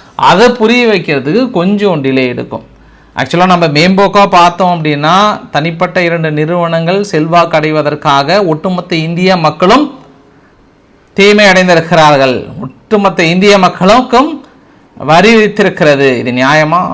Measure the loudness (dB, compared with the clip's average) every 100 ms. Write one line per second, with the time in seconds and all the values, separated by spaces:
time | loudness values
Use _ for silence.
0 | -16 -2 0 2 2 2 0 2 0 0
1 | -2 -4 -2 -2 -2 -2 -2 0 0 -2
2 | -2 -2 -2 -4 -10 -12 -14 _ _ _
3 | _ -8 -4 0 0 2 0 2 2 2
4 | 2 2 2 4 2 2 -2 -2 -4 -2
5 | 0 0 0 -2 -6 -6 -6 -4 -4 -2
6 | -2 -2 -4 -4 -4 -2 -2 -2 -2 -4
7 | -2 -2 0 0 0 0 -2 -2 -2 -2
8 | 0 0 0 0 0 -2 -4 -6 -4 -4
9 | -4 -2 0 0 -2 0 2 2 0 -6
10 | -20 _ _ _ _ _ _ _ _ _
11 | _ 0 2 4 4 4 2 2 2 2
12 | 4 4 2 -2 -6 -12 -14 -16 -4 -2
13 | 0 0 0 2 2 2 2 0 2 2
14 | 2 0 0 -4 -14 _ _ _ _ -10
15 | 0 2 4 4 2 0 -2 0 0 2
16 | 2 0 -2 -2 0 0 0 -2 -4